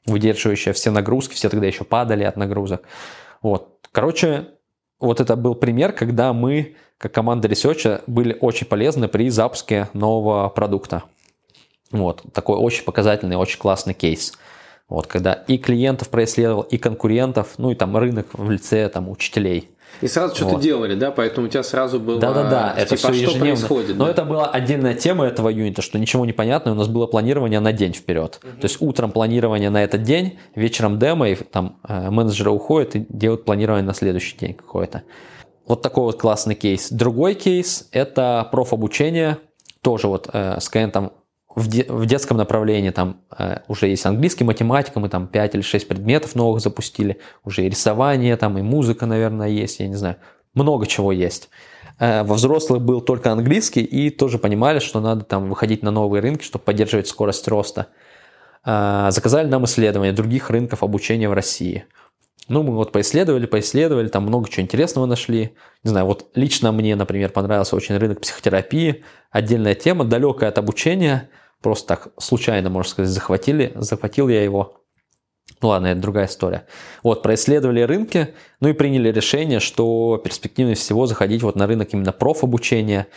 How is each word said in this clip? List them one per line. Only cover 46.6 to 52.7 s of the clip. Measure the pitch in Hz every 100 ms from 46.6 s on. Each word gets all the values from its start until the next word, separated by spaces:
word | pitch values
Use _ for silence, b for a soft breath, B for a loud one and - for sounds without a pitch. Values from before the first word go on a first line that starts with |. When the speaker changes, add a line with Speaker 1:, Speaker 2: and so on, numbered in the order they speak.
Speaker 1:
запустили, | - - - - 101 98 B B -
уже | 98 95
и |
рисование, | 101 113 107 135 139 120 117
там | 107 98
и |
музыка, | 104 147 120 113 117
наверное, | 110 113 110 107
есть, | 107 104 -
я | 98
не |
знаю, | 98 95 90 b b b 127
много | 139 139 104
чего | - 101
есть. | 92 87 - - B B B B B
Э, | 117 110
во | 104
взрослых | 107 127 156 156